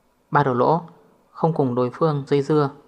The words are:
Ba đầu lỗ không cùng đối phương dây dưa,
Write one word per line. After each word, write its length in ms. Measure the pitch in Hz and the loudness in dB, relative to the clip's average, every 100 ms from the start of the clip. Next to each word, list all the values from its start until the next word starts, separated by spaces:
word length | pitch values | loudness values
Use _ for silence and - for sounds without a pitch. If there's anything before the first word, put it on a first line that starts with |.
| _ _ _ | _ _ _
Ba 120 | 139 | 0
đầu 100 | 139 | 2
lỗ 280 | 120 131 165 165 - _ _ _ | 2 2 0 -4 -20 _ _ _
không 220 | - 160 | -4 -2
cùng 220 | 156 131 120 | 0 0 0
đối 140 | 123 | -2
phương 340 | - 165 143 139 | -2 -2 -2 -2
dây 140 | - | -2
dưa, 280 | 151 151 143 139 | 0 0 0 -4